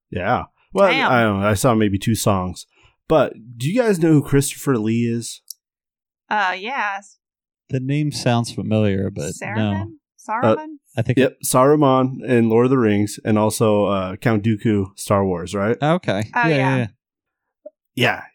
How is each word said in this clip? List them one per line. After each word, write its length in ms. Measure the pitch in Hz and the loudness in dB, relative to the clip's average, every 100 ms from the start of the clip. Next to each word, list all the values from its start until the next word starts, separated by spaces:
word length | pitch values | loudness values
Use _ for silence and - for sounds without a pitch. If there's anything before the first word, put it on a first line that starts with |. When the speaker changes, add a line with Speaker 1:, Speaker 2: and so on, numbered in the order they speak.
| _ | _
Speaker 1:
Yeah. 340 | 90 95 117 80 _ _ | -6 -2 -2 -4 _ _
Well, 180 | 190 196 | 0 2
Speaker 2:
Damn. 220 | 262 233 | 2 2
Speaker 1:
I 100 | 123 | 2
don't 180 | 113 98 | 2 2
know. 60 | 101 | 0
I 80 | |
saw 200 | 101 135 | 2 2
maybe 240 | 110 104 95 | 2 2 0
two 180 | - 107 | -2 0
songs. 500 | - 95 90 85 - _ _ _ - | 0 0 -2 -8 -16 _ _ _ 0
But 280 | 160 117 - 123 117 | 2 2 -2 -18 -8
do 100 | 131 | -4
you 100 | 226 | 0
guys 200 | 226 185 | 0 2
know 80 | 165 | 4
who 100 | 151 | 4
Christopher 520 | 143 143 139 - - 123 | 4 0 0 -4 -2 0
Lee 260 | 107 113 | 0 0
is? 380 | 117 117 117 - - - _ _ _ _ _ _ _ | 0 -4 -8 -14 -18 -20 _ _ _ _ _ _ _
Speaker 2:
Uh, 260 | 208 185 185 | -2 -2 -4
yes. 600 | 214 269 208 196 - _ _ _ _ _ _ | -6 -6 -6 -6 -12 _ _ _ _ _ _
Speaker 3:
The 100 | 127 | -6
name 320 | 131 143 151 | -2 -2 -2
sounds 400 | 120 131 120 117 | -2 0 0 -2
familiar, 600 | - 95 110 107 98 101 | -6 -2 0 2 0 -4
but 240 | 95 73 - | -6 -8 -8
no. 40 | - | -6
Speaker 2:
Saruman? 400 | 110 107 101 101 - _ _ - | -4 -2 -2 -6 -12 _ _ -10
Saruman? 380 | 220 120 107 - 302 _ - | -2 0 0 -4 -16 _ -6
Speaker 3:
I 60 | |
think 160 | 113 123 | -2 2
Speaker 1:
Yep, 200 | 127 - | 0 -2
Saruman 800 | - 131 135 151 139 131 131 131 | -2 2 4 4 4 2 0 -4
in 240 | 117 120 113 | 0 2 4
Lord 180 | 113 127 | 4 4
of 40 | |
the 80 | 131 | 4
Rings, 400 | 110 101 104 - | 2 2 0 -4
and 140 | 110 107 | 0 2
also, 480 | 107 - 113 104 98 | 2 2 2 2 2
uh, 300 | 98 92 95 | -2 -4 -4
Count 260 | 123 110 | -2 0
Dooku, 420 | 107 107 117 104 95 - | 0 0 0 0 -2 -6
Star 260 | - 104 | -2 0
Wars, 300 | 98 87 90 | 0 -2 -6
right? 220 | 101 101 120 | -4 -2 0
Speaker 3:
Okay. 420 | 143 180 - 98 107 | 0 -2 -2 -4 -4
Speaker 2:
Oh, 140 | - 202 | -2 0
Speaker 3:
Yeah, 0 | |
yeah, 80 | 143 | 0
Speaker 2:
yeah. 200 | 135 131 | 0 -2
Speaker 3:
yeah. 100 | 110 - _ _ _ _ _ _ - - _ | -4 -8 _ _ _ _ _ _ -20 -20 _
Speaker 1:
Yeah, 280 | - 117 92 - | -2 -2 -2 -8